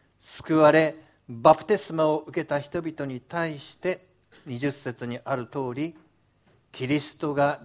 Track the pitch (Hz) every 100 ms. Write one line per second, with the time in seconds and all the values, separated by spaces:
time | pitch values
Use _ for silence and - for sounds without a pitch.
0 | _ _ - - - 156 151 156 156 151
1 | - _ - 117 147 156 - 196 - 165
2 | 156 151 151 151 151 143 139 175 165 156
3 | 139 123 - 170 165 143 - - 180 180
4 | - _ _ - 151 120 143 139 131 120
5 | 120 120 - 131 117 143 131 123 165 -
6 | _ _ _ _ _ _ _ - 131 147
7 | - - 156 143 143 143